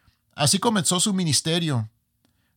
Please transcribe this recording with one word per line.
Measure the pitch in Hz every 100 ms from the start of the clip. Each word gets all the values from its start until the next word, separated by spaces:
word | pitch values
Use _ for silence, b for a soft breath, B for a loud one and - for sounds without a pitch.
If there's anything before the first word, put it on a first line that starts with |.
| _ _ _
Así | - 147 196
comenzó | 240 208 143 180
su | 214
ministerio. | 190 170 117 160 170 165 127 110 _ _ _ _ _ _